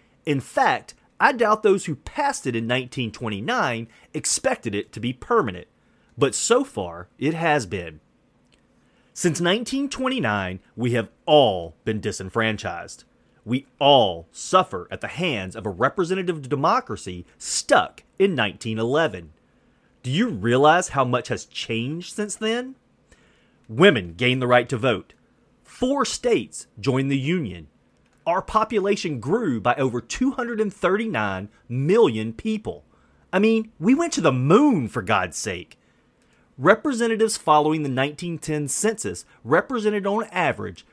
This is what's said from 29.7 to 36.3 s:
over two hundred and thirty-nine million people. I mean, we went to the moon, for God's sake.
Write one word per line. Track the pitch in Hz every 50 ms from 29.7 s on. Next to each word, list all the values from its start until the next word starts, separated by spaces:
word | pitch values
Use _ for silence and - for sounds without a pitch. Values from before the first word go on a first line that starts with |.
| 123
over | 147 135 127 113 120
two | - - - - 254 269
hundred | 247 - 240 240 233 214
and | 220 202
thirty-nine | - - - 180 190 208 233 226 160 113 107 101 95 92 101 104 _ _ _ -
million | 117 131 139 160 202 233 226 147 110 110 110 113 113
people. | - - 220 214 208 - 92 82 76 - _ _ _ _ _ _ _ _ _
I | - 190
mean, | 208 226 226 220 220 - _ -
we | 156 220 269
went | 311 339 339 -
to | -
the | 165 147
moon, | 131 123 127 143 180 240 302 294 233 156 120 -
for | - 123
God's | 95 90 110 95 92 87 - -
sake. | - 104 90 90 90 - - _ _ _ _ _ _ _ _ _ _ _